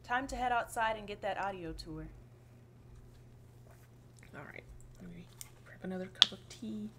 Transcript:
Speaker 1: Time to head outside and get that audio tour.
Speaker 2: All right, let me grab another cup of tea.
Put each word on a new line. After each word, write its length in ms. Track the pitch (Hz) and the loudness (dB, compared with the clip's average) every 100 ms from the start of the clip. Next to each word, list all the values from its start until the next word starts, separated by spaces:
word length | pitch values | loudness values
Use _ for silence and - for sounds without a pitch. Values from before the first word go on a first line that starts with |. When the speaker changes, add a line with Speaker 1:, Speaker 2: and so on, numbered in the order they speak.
Speaker 1:
Time 220 | - 247 269 | 6 4 4
to 100 | 247 | 4
head 160 | 247 | 8
outside 460 | 240 226 240 220 220 | 8 6 6 6 6
and 100 | 202 | 0
get 140 | 208 | 0
that 180 | 208 - | 2 4
audio 320 | 190 190 165 | 2 2 -2
tour. 360 | 160 170 156 156 - - - - - - - - - - - - - - - - - - - - - - 143 | -2 -4 -4 -6 -10 -16 -16 -18 -18 -18 -16 -14 -14 -14 -16 -16 -16 -16 -16 -16 -16 -16 -16 -16 -16 -10 -8
Speaker 2:
All 60 | - | -8
right, 120 | - - - - - | -8 -10 -12 -12 -10
let 140 | 180 | -10
me 140 | 175 175 - - - | -8 -12 -10 -10 -10
grab 140 | - - | -14 -4
another 240 | 185 185 185 | 0 0 -2
cup 240 | - - | 6 6
of 80 | 190 - | 6 -8
tea. 400 | - 220 214 208 | -4 -2 -2 -2